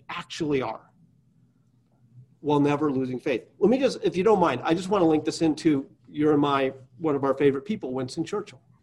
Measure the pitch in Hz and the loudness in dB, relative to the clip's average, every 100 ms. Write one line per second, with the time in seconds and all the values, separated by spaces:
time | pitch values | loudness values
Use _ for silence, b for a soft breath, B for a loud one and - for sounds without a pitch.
0 | - - 170 - 156 139 117 110 - _ | -12 -14 -12 -8 -2 -2 -2 -8 -16 _
1 | _ _ _ _ _ _ _ _ _ _ | _ _ _ _ _ _ _ _ _ _
2 | _ - - _ 143 147 143 143 151 131 | _ -20 -20 _ 0 2 2 2 0 -2
3 | 131 127 - 120 - - 202 262 262 - | -4 -4 -4 -4 -6 0 2 4 0 0
4 | 196 170 196 202 170 131 147 170 185 208 | -2 0 2 4 4 0 -2 -2 0 2
5 | 165 156 151 - 160 147 165 139 135 _ | 4 2 0 0 0 0 0 0 -2 _
6 | - 151 151 147 143 139 131 127 - - | -12 -2 2 2 2 2 0 -4 -16 -6
7 | 160 139 147 170 143 135 - 220 131 127 | -4 0 0 2 2 2 -4 -8 -6 -6
8 | 127 - 160 208 196 - _ _ | -6 -8 -6 -8 -8 -16 _ _